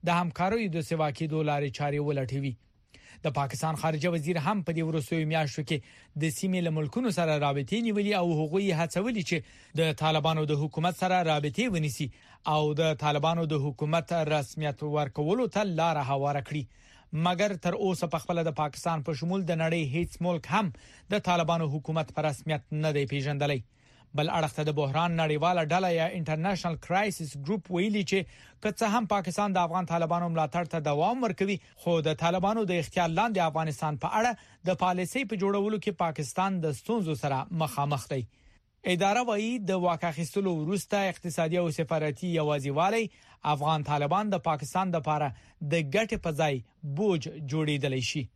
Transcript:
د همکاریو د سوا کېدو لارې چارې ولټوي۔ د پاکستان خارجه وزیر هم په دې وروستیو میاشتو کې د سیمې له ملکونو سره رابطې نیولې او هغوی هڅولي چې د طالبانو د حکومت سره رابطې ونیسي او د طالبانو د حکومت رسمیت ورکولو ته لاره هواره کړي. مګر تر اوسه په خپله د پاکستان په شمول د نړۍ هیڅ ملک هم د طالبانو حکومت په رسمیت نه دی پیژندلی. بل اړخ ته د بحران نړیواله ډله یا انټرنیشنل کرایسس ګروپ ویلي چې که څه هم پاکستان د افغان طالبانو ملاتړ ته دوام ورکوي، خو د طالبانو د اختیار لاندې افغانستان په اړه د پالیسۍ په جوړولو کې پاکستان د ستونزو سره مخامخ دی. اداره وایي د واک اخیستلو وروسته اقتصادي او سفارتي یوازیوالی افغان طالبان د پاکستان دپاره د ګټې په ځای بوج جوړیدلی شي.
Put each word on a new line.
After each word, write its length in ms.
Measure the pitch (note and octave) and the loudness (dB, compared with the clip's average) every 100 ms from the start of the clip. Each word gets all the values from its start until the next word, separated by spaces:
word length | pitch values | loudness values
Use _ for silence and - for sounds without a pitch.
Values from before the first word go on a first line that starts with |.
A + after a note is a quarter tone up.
| E3+ | 2
د 140 | E3+ | 0
همکاریو 540 | F3 - F#3 A3+ G#3 | 0 0 0 0 -2
د 160 | E3 D3+ | -4 -4
سوا 180 | E3 D3+ B2 | 0 0 -2
کېدو 200 | D#3+ D#3 D3+ | -2 0 0
لارې 220 | C#3+ C#3+ - | 0 -2 -2
چارې 200 | D3 C#3+ D3 | -2 0 0
ولټوي۔ 460 | C#3 B2+ C3+ C#3 A#2 _ _ _ - - - | -2 -2 -4 -4 -6 _ _ _ -20 -20 -6
د 120 | D#3+ C#3+ | -4 -2
پاکستان 400 | C#3 - D#3+ D3+ | -2 -2 -2 0
خارجه 300 | D#3+ D#3 E3+ | 0 0 0
وزیر 240 | E3+ D3 E3+ | 0 0 -2
هم 180 | D3+ G#3+ | 0 0
په 100 | E3+ | -2
دې 100 | E3 D#3+ | -2 0
وروستیو 420 | D#3+ C3 E3 D#3 | -2 -2 -2 0
میاشتو 320 | D#3+ D3+ - | 0 0 -4
کې 160 | C#3+ D#3 - - - D3+ | -4 -4 -6 -20 -12 -2
د 120 | D#3+ - | -2 0
سیمې 240 | F#3+ F#3 E3+ | 0 0 0
له 80 | D#3 | 0
ملکونو 360 | D3+ A#3 B3+ F3 | -2 -2 0 0
سره 200 | E3 D3+ | 2 2
رابطې 400 | C#3+ C#3+ C3 G#3+ A#3 | 2 0 0 0 0
نیولې 260 | G#3 G3+ G3+ | 0 2 2
او 60 | F3 D#3 | 2 2
هغوی 260 | D#3 F3+ G3 D#3+ | 2 0 2 0
هڅولي 440 | E3 F3 G#3+ A3 E3 | 0 0 0 -2 -2
چې 80 | B2 - - - D3+ | -2 -4 -20 -8 0
د 160 | D#3+ D3 | 0 2
طالبانو 420 | D#3 D#3 D#3 D#3+ D3+ | 2 2 2 0 2
د 100 | D3 | 0
حکومت 380 | D3+ - E3+ F3 | 0 0 -2 0
سره 200 | F3+ F3+ E3 | 2 2 4
رابطې 340 | D3+ D3 - B3 | 2 0 -2 0
ونیسي 340 | F3 D3+ A#2 C#3+ - - - - D3+ | 0 -2 -2 -6 -8 -20 -8 0 2
او 180 | D3+ | 2
د 200 | D3+ D#3+ D3+ D3+ | 2 2 2 2
طالبانو 420 | D3+ D#3 E3+ E3 | 2 2 2 0
د 100 | D3+ | 0
حکومت 480 | C#3+ B2+ D3+ E3 D#3+ E3+ D3+ | 0 -2 0 0 0 0 2
رسمیت 520 | D3+ C#3 - D3+ B2+ D3+ D3+ | 0 0 -4 -4 -4 -2 0
ورکولو 500 | C#3+ B2+ D3+ A3 A#3 | 0 -2 0 2 0
ته 180 | G3 G#3 D#3+ | 0 0 2
لاره 260 | E3 D3+ C3 | 2 2 0
هواره 320 | C#3 C#3 C#3+ - | 0 0 -2 -4
کړي. 140 | D3+ A#2+ - - - _ D#3 E3+ | -6 -6 -12 -20 -20 _ 0 0
مګر 300 | F3 G#3 F#3 | 2 0 0
تر 100 | F3 | -2
اوسه 320 | - G3 F3+ E3+ | 0 0 0 -2
په 160 | D#3+ | -2
خپله 200 | - E3+ E3 | -2 0 0
د 60 | D3+ | 0
پاکستان 400 | D3+ - E3+ D#3+ | -4 -2 -2 -2
په 180 | C#3 C#3+ | -2 -4
شمول 200 | E3 F#3+ | -2 -2
د 120 | F3 E3 | 0 0
نړۍ 240 | D#3+ E3+ D3 | 0 0 0
هیڅ 280 | D3 F3 - | -2 -2 -2
ملک 240 | E3+ E3+ - | -2 -2 0
هم 180 | F#3 G3 - - - - | 0 0 -6 -20 -20 -4
د 100 | G3+ - | -2 2
طالبانو 380 | F3 D#3+ E3+ D#3+ | 2 4 2 0
حکومت 380 | D3 C#3 D#3+ D3+ - | -4 -2 -4 -2 -2
په 100 | D3+ | -2
رسمیت 460 | C#3 - D3+ - D3+ | -2 -4 -4 -4 -2
نه 100 | D#3 C#3+ | 0 0
دی 80 | C3+ | 0
پیژندلی. 480 | C#3 C#3 C#3+ D3 C#3 - _ _ - - | -2 -2 -2 0 -2 -4 _ _ -20 -8
بل 160 | D3 D3+ | -2 0
اړخ 240 | E3+ D#3 | 0 -2
ته 120 | - D3+ | -2 -2
د 80 | D3 | 0
بحران 340 | C#3+ D3 F3 E3 | 0 2 2 2
نړیواله 440 | D#3+ D3+ E3 F3+ D#3 | 2 2 2 2 2
ډله 180 | E3+ F#3 E3 | 2 2 2
یا 100 | D#3+ F3 | 0 -2
انټرنیشنل 580 | D#3 D#3 E3 F#3+ F3 D#3 | -2 0 0 0 -2 -6
کرایسس 520 | - F#3 G#3+ - D#3 C#3+ C#3 | -2 0 0 -2 -8 -8 -4
ګروپ 220 | G#3 - | -4 -2
ویلي 320 | F3 G#3 G#3 | 0 0 0
چې 140 | F3+ G3 F3 - - - | 2 0 -2 -12 -20 -6
که 80 | G#3+ | -4
څه 160 | G#3 A3+ | 0 2
هم 160 | A3 G#3+ | 2 2
پاکستان 400 | G3+ F3+ F3 G#3 | 0 0 -2 0
د 140 | F#3 E3+ | 2 2
افغان 240 | F3+ F3 | 0 0
طالبانو 380 | E3+ E3 F3 F3 | 0 2 0 0
ملاتړ 400 | E3 D#3 E3+ E3+ | 0 0 0 -2
ته 140 | E3 D3+ | -2 0
دوام 360 | D3 F3+ B3 | 2 2 2
ورکوي، 340 | A#3 F3+ G3 G3 - - | -2 0 0 -2 -6 -6
خو 120 | - E3+ D#3 | 0 2 2
د 120 | D#3 | 2
طالبانو 420 | E3+ F3+ G3 A3+ | 2 2 2 2
د 180 | G3+ F3 | 2 0
اختیار 280 | C#3+ - E3+ | 0 0 2
لاندې 380 | E3 A#3 G#3 E3 | 2 2 2 2
افغانستان 500 | D#3 D#3+ C#3+ D#3 D3+ | 2 -2 -2 -2 -2
په 60 | - A3 | -2 2
اړه 140 | A#3+ A3+ - - F3 | 2 0 -10 -6 -2
د 100 | F#3 | 2
پالیسۍ 400 | F#3 F3+ F3+ B3+ A#3 | 2 2 -2 -4 -4
په 100 | G#3+ | -2
جوړولو 360 | G3 G3+ G3+ G#3+ | 0 2 0 0
کې 160 | G#3 F#3 | -4 -2
پاکستان 560 | E3+ D3+ C#3+ - F#3+ F#3 | -2 -2 -6 0 0 0
د 120 | D#3+ C3+ | -2 -4
ستونزو 340 | - A3+ E3 D3+ | -2 0 0 -2
سره 160 | D3 C3+ - E3+ | 0 -2 -2 -2
مخامخ 460 | D#3 - C#3+ D3 - | -2 0 0 -2 -2
دی. 100 | C#3 A2+ _ - _ _ _ | -6 -6 _ -20 _ _ _
اداره 380 | - F3+ G3 A#3 A#3+ | -2 2 4 2 2
وایي 240 | G#3 A3 B3 G3 | 0 0 -2 -2
د 100 | F#3+ | 0
واک 200 | F3 E3 | 2 0
اخیستلو 520 | F3 D3 E3 G3+ F#3+ E3 | -2 -4 -4 0 0 0
وروسته 400 | D3+ G3 - G3+ G3 | 0 -2 0 0 0
اقتصادي 500 | E3+ - D3+ D#3+ F3 | -2 -6 -2 0 2
او 120 | F3 | 0
سفارتي 580 | D3+ D#3+ D#3+ D3+ C#3+ F3+ | 0 -2 0 0 -2 -2
یوازیوالی 760 | E3 D3+ D3 C3+ C#3 F#3 A3+ A3 _ - - D3+ | 0 2 0 0 2 2 2 -2 _ -20 -6 -2
افغان 280 | D3 D3 D#3+ C#3+ | 0 2 0 2
طالبان 420 | D3 C#3+ F3+ G#3+ | 0 2 2 2
د 140 | F#3+ - | 0 0
پاکستان 420 | D3+ C#3+ F#3 F#3+ | -2 -2 -2 0
دپاره 400 | E3+ D3+ D3+ D3 - - _ D3+ | 0 0 0 0 -4 -20 _ -2
د 20 | E3 D3 | 0 2
ګټې 240 | G3 A3+ A3 | 0 0 -2
په 60 | E3+ D3 | -4 0
ځای 160 | D#3 C3 - _ D3+ C#3 | 0 0 -6 _ -8 0
بوج 300 | G#3+ F3 D#3 | 2 2 -2
جوړیدلی 760 | - C#3+ D#3 D3+ C#3+ C#3 C3 B2 | -10 -4 0 0 0 0 0 -2
شي. 120 | D3+ A#2 | -4 -6